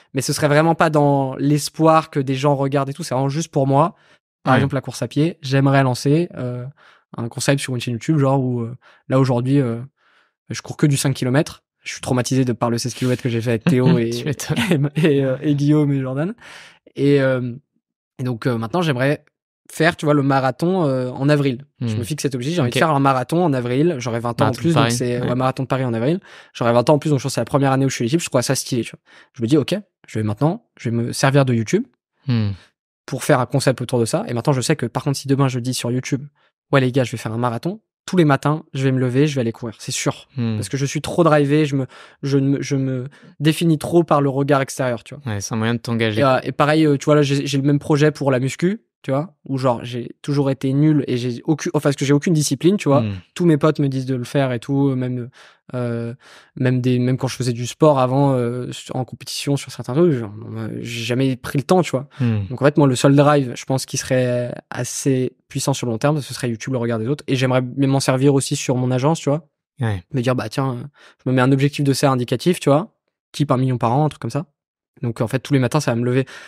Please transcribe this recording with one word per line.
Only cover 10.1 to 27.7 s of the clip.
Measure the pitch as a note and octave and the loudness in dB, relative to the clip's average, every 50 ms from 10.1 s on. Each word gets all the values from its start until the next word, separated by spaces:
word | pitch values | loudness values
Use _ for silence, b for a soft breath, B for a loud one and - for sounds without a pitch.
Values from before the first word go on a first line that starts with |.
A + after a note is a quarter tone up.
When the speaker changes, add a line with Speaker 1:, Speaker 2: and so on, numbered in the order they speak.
| _ _ _ _ _ _ _ - | _ _ _ _ _ _ _ -12
Speaker 1:
je | B2 - | -12 -12
cours | - - - - | -12 -12 -4 0
que | - D3+ | 2 2
du | C#3 C3+ | 2 2
cinq | - C#3+ B2+ | 0 -2 -2
kilomètres. | - C3 B2+ B2+ C#3+ E3 - - - _ _ _ _ - - | -2 -2 0 0 0 0 -2 -6 -16 _ _ _ _ -16 -16
Je | - | -14
suis | - | -8
traumatisé | - C3 C3+ B2+ A#2+ - C3 C3 C3+ | -4 -2 -2 -2 0 0 0 0 0
de | B2 A#2 | 0 0
par | - - A#2+ | -2 -2 -2
le | A#2 A#2 | -2 -2
seize | - B2+ - | -4 -6 -6
kilomètres | - C3 B2+ B2 A#2 - | -4 -2 -2 -2 -2 -2
que | C3 | -2
j'ai | A2+ A#2 | -4 -2
fait | A2 B2+ | -2 -2
avec | A#2 A2 - | -2 -2 0
Théo | F3 D3+ B2 B2+ - B2 A#2+ | 2 2 4 4 4 4 2
Speaker 2:
<laughs> | |
Speaker 1:
et, | A#2 A#2 | 2 -2
Speaker 2:
Tu | A#2 A#2+ B2+ | -4 -4 -6
m'étonnes. | D3+ C#3 - - - D#3 - A#3 G3 F3 C#3+ C#3+ C#3+ - | -6 -6 -6 -6 -4 -2 -2 0 0 0 0 0 0 0
Speaker 1:
<laughs> | |
et, | D#3+ D#3 E3 C#3+ C#3 | 0 2 2 4 2
et, | C3+ | 2
euh, | C3 C3 C3+ | 0 -2 -2
et | D3 D3+ D3 | -2 -2 0
Guillaume | C#3 C#3+ C#3+ D3+ D3+ D3+ C#3+ | 2 2 2 4 4 4 2
et | C#3+ C#3 | 0 -2
Jordan. | C3 C3 C3 C#3 D#3 F#3+ A#3 B B B B B B B B B B - - | -2 -4 -4 -4 -4 -4 -6 B B B B B B B B B B -12 -4
Et, | - C3+ C#3+ C#3+ C#3 | 0 2 4 4 4
euh, | C3+ C3+ C3 B2+ B2 B2 A#2 C#3+ - _ _ _ _ _ _ _ _ _ _ - | 4 2 0 0 -2 -6 -8 -10 -16 _ _ _ _ _ _ _ _ _ _ -8
et | C3+ | -6
donc, | B2+ B2 A2 - C3 | -6 -6 -4 -2 -2
euh, | A#2+ A#2 | -2 -2
maintenant, | A2+ A2 - F3+ | -2 -2 -2 0
j'aimerais | F3+ D#3+ C3+ A#2+ B2+ C#3 D3+ - _ _ _ _ _ _ _ _ _ - | 0 0 0 0 0 0 0 -2 _ _ _ _ _ _ _ _ _ -10
faire, | - - D#3 E3 E3+ - | -2 0 2 2 2 2
tu | - | 0
vois, | D3 D3 | 2 2
le | D3 C3+ | 2 2
marathon, | C#3 C#3 C3+ B2+ C3 B2+ - E3+ E3+ F#3+ F#3+ E3 | 2 2 2 2 0 -2 -2 -2 0 0 0 0
euh, | C#3+ C3 B2+ B2+ B2+ | 0 0 -2 -4 -4
en | B2+ B2+ C3+ C#3+ | -4 -2 0 2
avril. | D3+ D3 C#3 C#3 B2+ B2 - - _ - | 2 2 2 0 -2 -4 -8 -16 _ -6
Je | C3 A#2 G#2+ | -4 -4 -2
Speaker 2:
Hmm. | G#2 | -2
Speaker 1:
me | - | -4
fixe | - D#3 C#3+ - | -4 -4 -4 -4
cet | C#3+ B2+ | -4 -4
objectif, | B2 A#2+ C#3+ E3+ | -4 -4 -4 -2
j'ai | F3 | 0
envie | C#3 B2 | 0 0
de | A#2 | 0
Speaker 2:
Ok. | C3 | 2
Speaker 1:
faire | E3+ E3 | 2 2
un | D3+ C#3 | 2 2
marathon | C#3 C#3 C3+ C3 B2 - D#3 E3+ F3+ | 2 2 2 0 -2 -2 0 0 2
en | E3 C3+ | 2 0
avril. | B2+ A#2+ A#2+ B2 C3+ D#3 F3 E3+ B2+ | 0 -2 0 0 2 2 0 0 -2
J'aurai | A#2 B2 A2+ A#2 | -4 -4 -4 -4
vingt | A2+ A#2+ A#2 - | -4 -4 -2 0
ans | A2 | 0
en | A2 | 0
Speaker 2:
Marathon | A#2 A#2 | 0 0
de | |
Speaker 1:
plus, | A#2 E3 E3 | 0 2 2
donc | B2+ A#2 | 2 2
Speaker 2:
Paris, | A#2 A#2 | 2 0
Speaker 1:
c'est, | A#2+ B2+ B2 A#2+ B2 | 0 -2 -2 -2 -2
Speaker 2:
ouais. | B2+ B2 | -2 -2
Speaker 1:
ouais, | B2 | 0
marathon | B2+ B2+ C3 C3 - C3+ | 0 0 0 0 -2 -2
de | - | -2
Paris | C#3 C3 C3 | -2 -2 0
en | B2+ A#2 | -2 -2
avril. | A2+ A2+ C#3 E3+ G3 B B B B B B - | 0 0 0 0 -2 B B B B B B -6
J'aurai | - B2+ A#2 | -2 0 2
vingt | A#2+ A#2+ A#2+ - | 4 4 4 4
ans | D#3 | 4
en | C#3+ | 4
plus, | - D#3+ | 2 2
donc | D3 C3 | 0 0
je | - | 0
trouve | C#3 | -2
que | - | -4
c'est | - | -4
la | - | -2
première | - - C#3 C#3 C3+ | 0 0 2 2 2